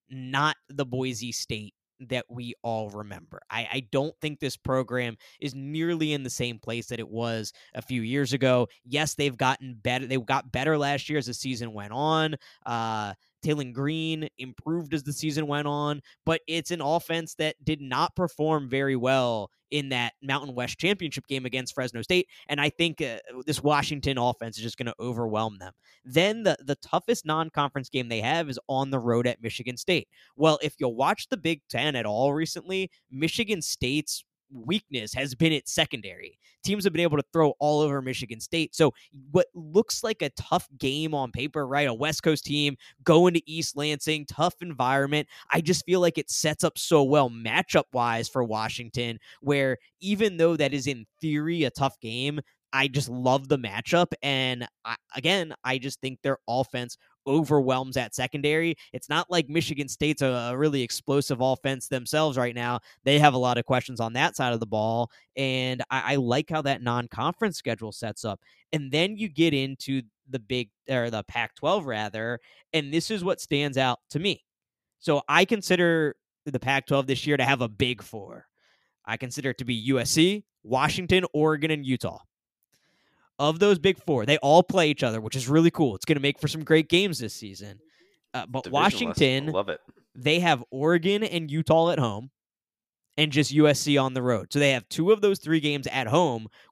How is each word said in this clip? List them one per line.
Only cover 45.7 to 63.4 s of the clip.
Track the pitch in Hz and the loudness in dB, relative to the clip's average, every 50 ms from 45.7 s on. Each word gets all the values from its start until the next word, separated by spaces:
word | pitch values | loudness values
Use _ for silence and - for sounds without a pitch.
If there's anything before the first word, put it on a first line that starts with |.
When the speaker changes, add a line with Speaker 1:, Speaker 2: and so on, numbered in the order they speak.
| 185 - - | 0 0 0
Speaker 1:
feel | - 180 185 | 0 2 4
like | 180 170 165 | 4 2 2
it | - - - | 0 -4 -4
sets | - - - 156 151 - - | -4 -2 -2 -2 0 0 0
up | 160 - - | -2 -2 -4
so | - - 170 151 139 | 0 4 6 6 6
well | 127 147 147 139 123 | 6 6 4 4 4
matchup-wise | 117 117 113 110 113 165 185 - - 165 139 - - 127 120 120 113 113 117 - | 0 -6 -6 -2 0 0 0 2 2 2 2 2 0 0 0 2 0 0 -2 -2
for | - 135 123 | -2 -2 -2
Washington, | 113 107 107 110 110 - - 120 117 - 127 123 117 113 110 - - - - | 0 -2 -2 -2 -4 -4 -8 -12 -8 -6 -4 -4 -4 -6 -8 -12 -20 -20 -6
where | - 139 143 143 135 131 127 - _ _ _ _ | -2 0 2 2 2 0 0 -2 _ _ _ _
even | 185 190 208 196 226 214 185 | -4 -2 0 2 2 2 4
though | 165 165 170 170 | 4 4 4 4
that | 151 147 135 139 | 4 2 0 0
is | 143 123 | -2 -2
in | 139 139 120 110 - _ _ | -4 -4 -6 -8 -16 _ _
theory | - 156 151 147 151 160 170 170 151 | -4 -2 -2 -2 -2 -2 0 0 0
a | 123 | 0
tough | - - 139 131 - _ | 0 0 0 0 -2 _
game, | - 110 113 123 131 143 147 151 - _ _ _ _ _ - | -8 -8 -6 -4 -4 -4 -4 -6 -8 _ _ _ _ _ 0
I | 135 139 143 | 2 2 2
just | 123 147 131 120 | 2 0 -2 -2
love | 120 123 127 127 131 139 135 131 | -4 0 2 4 4 2 2 0
the | 147 135 | 0 0
matchup. | 120 107 98 107 113 - - 170 175 - - - - | 0 -4 -8 -8 -2 2 2 4 2 2 0 -4 -4
And | 143 139 131 131 127 127 123 120 110 - _ - | -2 0 0 0 -2 -2 -4 -8 -10 -14 _ -10
I, | 113 117 - _ _ - | -10 -10 -10 _ _ -10
again, | 131 127 160 190 196 170 160 135 - - | -4 0 0 0 0 0 -4 -8 -8 -4
I | 127 131 135 | -4 -2 -2
just | 123 139 - - | -4 -6 -8 -8
think | - 131 135 - - | -8 -8 -8 -4 -2
their | 143 135 - _ | -2 -2 -2 _
offense | - 120 127 135 - - 123 123 120 - - _ _ _ _ _ - | -4 -2 -2 -2 -2 -4 -6 -6 -8 -10 -16 _ _ _ _ _ 0
overwhelms | 135 160 160 - 151 147 135 127 131 127 131 131 131 | 2 2 4 4 4 4 4 4 2 0 -2 -2 -4
that | 135 123 110 - | -4 -4 -4 -4
secondary. | - 127 127 - 147 139 147 151 160 165 170 165 - - - - | -4 -4 -4 -4 -2 0 0 2 2 2 0 -2 -4 -8 -14 -14
It's | 127 - - | -12 -6 -2
not | 147 160 175 - | -2 -2 0 0
like | 175 175 156 127 | 0 0 0 0
Michigan | 147 170 - - 151 135 143 135 | 0 -2 -2 -2 -4 -6 -6 -8
State's | - - 147 151 151 - 143 | -4 -2 0 0 0 2 0
a, | |
a | 131 127 123 117 120 123 | 0 0 0 -2 -4 -2
really | 131 143 151 139 139 123 | 0 0 2 2 0 -2
explosive | 117 - - - - 135 143 135 - 139 117 | -4 -6 -6 -4 0 0 0 0 0 0 0
offense | 127 131 131 - - 135 135 127 - - | 0 0 0 0 -2 -2 -4 -4 -4 -6
themselves | 143 127 123 - - 151 156 156 131 | -6 -6 -4 -2 0 2 2 2 2
right | 131 123 120 117 | 0 -2 -2 -2
now. | 123 120 123 123 117 - - - _ - | -4 -4 -4 -4 -4 -6 -12 -20 _ 2
They | 131 143 147 | 4 6 8
have | 151 147 127 | 8 6 6
a | |
lot | 127 | 6